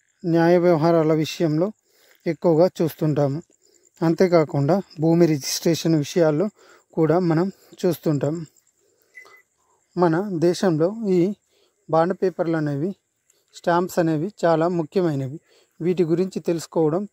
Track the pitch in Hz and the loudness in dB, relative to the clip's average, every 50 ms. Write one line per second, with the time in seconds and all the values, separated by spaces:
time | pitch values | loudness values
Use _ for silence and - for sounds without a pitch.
0 | _ _ _ _ - 170 165 170 165 170 180 180 170 180 170 147 156 170 170 165 | _ _ _ _ -4 0 2 2 4 4 4 4 4 4 2 4 4 4 4 4
1 | 156 156 160 156 160 - - - 170 156 151 156 180 214 - _ _ _ _ _ | 2 2 2 0 -2 -4 -4 -2 -2 -2 0 0 -2 -4 -6 _ _ _ _ _
2 | _ _ _ _ - 175 160 - - 175 160 151 180 185 - - 175 151 - - | _ _ _ _ -8 -8 -4 -2 0 2 4 4 2 2 0 -2 -4 -4 -2 -2
3 | 165 156 139 143 143 135 139 165 - _ _ _ _ _ _ _ _ _ _ - | -2 -2 0 0 0 -2 -2 -6 -10 _ _ _ _ _ _ _ _ _ _ -2
4 | 170 165 165 - 190 180 175 165 151 135 - 143 139 143 180 202 - - - - | 0 0 2 2 2 4 4 2 2 2 0 0 0 2 0 0 -2 -6 -6 -2
5 | 156 165 165 175 170 151 156 139 - - - - - 175 160 - - 165 165 151 | 0 2 4 4 4 4 2 0 -4 -6 -6 -2 -2 0 0 0 0 0 0 0
6 | 139 - - 180 165 156 147 151 196 208 - _ _ _ - _ _ _ - 170 | 0 -2 0 2 2 2 2 0 -2 -4 -6 _ _ _ -20 _ _ _ -4 -2
7 | 160 151 160 185 185 165 160 160 180 196 - _ _ _ - - - 180 151 - | 0 2 2 2 2 2 2 0 0 -2 -6 _ _ _ -8 -4 -2 -2 -2 -2
8 | - 170 151 135 143 143 160 175 156 - _ _ _ _ _ _ _ _ _ _ | -2 -2 -2 -2 -2 -4 -4 -6 -10 -14 _ _ _ _ _ _ _ _ _ _
9 | _ _ - - - - - - _ _ _ _ _ _ _ _ _ _ - 175 | _ _ -20 -20 -20 -20 -20 -20 _ _ _ _ _ _ _ _ _ _ -2 0
10 | 180 170 160 175 208 214 185 156 156 175 175 - 214 185 160 147 160 185 220 226 | 0 2 2 0 -2 -4 -4 0 0 0 0 0 0 0 0 0 0 -2 -4 -4
11 | 226 196 185 175 170 208 202 - _ _ _ _ _ _ _ _ _ - 156 160 | -4 -2 0 0 0 0 -4 -8 _ _ _ _ _ _ _ _ _ -2 0 0
12 | 165 180 190 - 196 185 170 - 170 165 165 160 151 147 143 139 156 202 190 - | 0 0 -2 -2 -4 -4 -2 -4 -4 -2 -2 -2 -2 -4 -4 -4 -6 -6 -8 -10
13 | _ _ _ _ _ _ _ _ _ _ - - - 180 170 175 185 180 - 185 | _ _ _ _ _ _ _ _ _ _ -20 -6 -2 0 0 0 0 -2 -2 -2
14 | 170 160 160 147 160 208 - - 185 165 165 156 160 175 185 170 156 - - 196 | 0 0 0 -2 -4 -6 -6 -2 0 2 2 2 0 0 -2 -4 -4 -4 -2 -2
15 | 180 165 147 135 135 127 147 170 _ _ _ _ _ _ _ - 156 180 180 156 | -2 -2 -2 -4 -6 -8 -10 -14 _ _ _ _ _ _ _ -6 -4 -2 0 0
16 | 175 151 170 165 190 185 - 190 - 190 170 160 - - - 180 160 151 156 190 | 0 0 0 -2 -2 -2 -6 -6 -4 -4 -4 -4 -6 -6 -2 0 0 0 0 -2
17 | 208 - | -6 -6